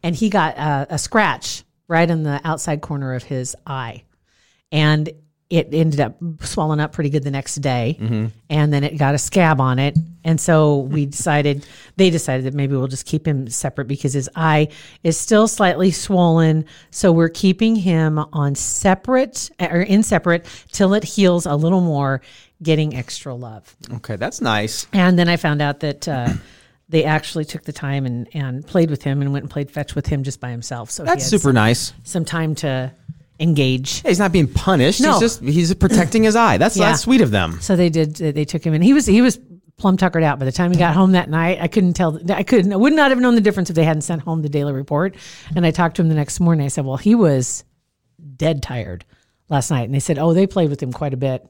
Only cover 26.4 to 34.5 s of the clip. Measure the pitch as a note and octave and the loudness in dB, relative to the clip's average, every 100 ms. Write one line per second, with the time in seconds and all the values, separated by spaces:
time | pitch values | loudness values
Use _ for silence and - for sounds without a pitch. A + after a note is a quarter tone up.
26.4 | - _ _ _ _ D#3+ D3 D#3 - E3 | -10 _ _ _ _ 0 2 -2 -2 -8
27.4 | D3+ D#3+ - D3 C#3+ C#3 C3+ A#2+ A#2 D#3 | -6 -8 -12 -10 -6 -4 -4 -6 -8 -8
28.4 | C3+ B2+ D3+ - E3 C#3+ C#3 C#3 C#3 C#3 | -8 -8 -4 0 0 0 -4 -2 -2 -4
29.4 | D3 - C#3 - C#3+ - - C#3+ C3 - | -6 -8 -8 -8 -8 -6 -4 -4 -4 -8
30.4 | B2 A#2+ A#2+ A#2+ A2 - - F4+ - G#3+ | -10 -10 -10 -12 -10 -8 -2 -2 2 2
31.4 | C#3 B2 G#2+ B2 - - - F#3 D#3+ E3 | 4 4 4 2 -4 -12 -8 -6 -4 -4
32.4 | D#3+ D3+ D3 C3 C3 - - - _ _ | -4 -4 -4 -4 -6 -12 -20 -20 _ _
33.4 | E3 D3+ C3 B2+ C3+ - D4+ F3+ G3+ F3+ | 0 2 2 0 -4 -6 0 2 2 2
34.4 | C#3+ | 2